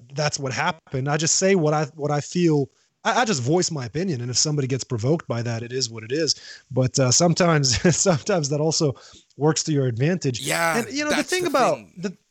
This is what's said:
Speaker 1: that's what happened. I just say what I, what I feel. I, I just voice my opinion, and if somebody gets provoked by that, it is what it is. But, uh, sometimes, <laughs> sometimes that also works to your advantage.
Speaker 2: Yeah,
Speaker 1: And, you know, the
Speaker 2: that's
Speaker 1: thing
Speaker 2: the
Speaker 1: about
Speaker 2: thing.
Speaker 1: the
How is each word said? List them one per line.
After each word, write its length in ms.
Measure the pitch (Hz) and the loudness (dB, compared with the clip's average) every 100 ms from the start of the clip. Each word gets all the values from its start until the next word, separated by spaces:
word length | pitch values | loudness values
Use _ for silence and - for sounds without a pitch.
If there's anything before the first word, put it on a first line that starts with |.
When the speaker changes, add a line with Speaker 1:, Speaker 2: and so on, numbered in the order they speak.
| 120 | -10
Speaker 1:
that's 240 | 139 147 - | -4 -4 -2
what 160 | 135 | -6
happened. 560 | 120 165 175 _ 131 139 | -2 -2 -4 _ -6 -2
I 80 | 151 | 0
just 200 | 160 - | 0 2
say 180 | 190 196 | 4 4
what 180 | 151 | 4
I, 120 | 151 151 156 | 2 -2 -4
what 160 | 147 | -2
I 100 | 147 | -2
feel. 480 | - 180 170 147 135 _ _ _ | -2 2 4 4 0 _ _ _
I, 180 | 208 214 | -2 0
I 40 | 247 | 0
just 160 | 156 | 0
voice 300 | 120 175 170 | 0 0 0
my 140 | 156 120 | -4 -6
opinion, 360 | 147 190 127 | -4 -4 -4
and 80 | 120 | -4
if 80 | 117 | -2
somebody 300 | 156 147 131 | 0 0 -2
gets 160 | 131 | -4
provoked 440 | - 120 123 165 - | -4 -4 0 0 -2
by 140 | 117 | -4
that, 200 | 120 113 | -4 -4
it 80 | 120 | -6
is 180 | 127 117 | -4 -4
what 140 | 113 | -6
it 80 | 110 | -6
is. 240 | 143 151 - - - _ | -2 -2 -4 -8 -20 _
But, 280 | 127 127 - | 0 0 2
uh, 120 | 127 | 2
sometimes, 680 | - 175 160 175 151 131 104 185 - | 4 4 4 4 4 2 2 2 4
<laughs> 0 | |
sometimes 540 | 196 151 - 185 143 | 2 2 2 -2 0
that 100 | 147 | 0
also 360 | 160 151 151 - - - _ - | 0 2 0 -2 -12 -20 _ 0
works 260 | 147 156 - | 0 0 0
to 60 | |
your 140 | 147 127 | 0 0
advantage. 520 | 110 147 185 143 113 | 0 0 0 -2 -4
Speaker 2:
Yeah, 380 | 131 165 165 165 | -2 0 0 0
Speaker 1:
And, 120 | 233 | -2
you 120 | 277 | -4
know, 60 | 302 | 0
the 40 | 302 | 0
Speaker 2:
that's 120 | - | 0
Speaker 1:
thing 140 | 370 | -2
Speaker 2:
the 60 | 349 | 0
Speaker 1:
about 260 | 277 208 135 | 2 2 0
Speaker 2:
thing. 160 | 104 - | -6 -10
Speaker 1:
the 200 | 190 170 _ | -10 -10 _